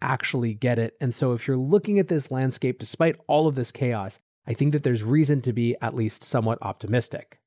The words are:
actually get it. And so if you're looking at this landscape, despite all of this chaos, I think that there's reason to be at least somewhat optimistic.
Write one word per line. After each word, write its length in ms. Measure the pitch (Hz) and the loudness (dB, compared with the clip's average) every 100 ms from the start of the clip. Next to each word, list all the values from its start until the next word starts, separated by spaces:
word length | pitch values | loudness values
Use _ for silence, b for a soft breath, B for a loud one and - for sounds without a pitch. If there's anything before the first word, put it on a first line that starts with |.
actually 520 | 131 131 - 131 117 | -4 -2 -2 -2 -2
get 260 | 107 123 117 | 0 0 0
it. 160 | 113 - | -2 -2
And 140 | 131 | -4
so 180 | - 131 | 0 0
if 160 | 120 - | 0 0
you're 80 | 131 | 0
looking 440 | 135 202 208 202 | 2 2 4 0
at 100 | 190 | 2
this 220 | 160 - | 0 -2
landscape, 480 | 131 131 - 127 123 | -2 -2 0 -4 -4
despite 380 | 120 - 165 - - | -6 0 0 0 0
all 200 | 147 156 | 2 2
of 80 | 131 | 0
this 160 | 120 | -4
chaos, 480 | - 123 110 95 - _ _ - | -2 -2 -2 -6 -12 _ _ -8
I 80 | |
think 200 | 110 143 | 0 2
that 100 | 147 | 2
there's 200 | 135 113 | 2 0
reason 380 | 107 151 143 143 | 2 4 4 2
to 120 | 123 | 0
be 220 | 113 117 - | 0 0 0
at 140 | 117 123 | -2 -2
least 280 | 110 - | -2 -4
somewhat 340 | - 127 110 117 | -2 0 0 -2
optimistic. 800 | 98 - 98 120 - - - _ | -6 -8 -2 -2 -2 -8 -12 _